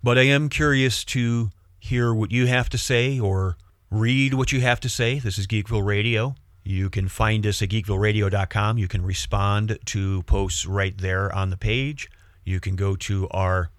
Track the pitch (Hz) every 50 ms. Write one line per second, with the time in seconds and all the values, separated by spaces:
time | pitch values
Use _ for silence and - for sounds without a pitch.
0 | - 123 123 127 127 135 143 143 151 143 - - 151 147 143 135 131 127 110 -
1 | - - - 131 120 117 117 117 117 104 - _ _ _ - - - - 127 120
2 | 120 120 113 110 110 - 113 120 127 123 127 127 120 - - 117 - - 131 120
3 | 120 131 139 131 110 98 95 95 95 92 85 - - _ _ _ _ _ 104 107
4 | 110 117 127 135 135 135 131 131 127 - - 131 123 123 120 120 - 123 - -
5 | 123 117 127 143 127 110 92 98 98 95 110 107 101 - 113 107 98 101 104 101
6 | 104 117 117 107 113 135 139 - - _ - - _ 92 95 92 98 95 - 101
7 | 92 92 - - 113 110 110 107 104 107 98 - 107 90 104 110 95 101 101 92
8 | 104 107 104 107 101 98 95 101 98 87 - 110 104 107 113 120 98 90 - 92
9 | 90 95 92 - - - - 101 98 101 101 104 107 107 110 - - - - 101
10 | 98 95 98 92 90 - - 98 98 92 - - - 90 95 98 98 95 92 95
11 | 95 92 92 95 98 98 - 95 95 95 92 90 - 110 110 127 135 143 151 139
12 | - - - - - - - - - 104 92 92 - 95 95 90 98 98 98 92
13 | - - 101 98 95 - - 92 95 92 92 92 90 85 -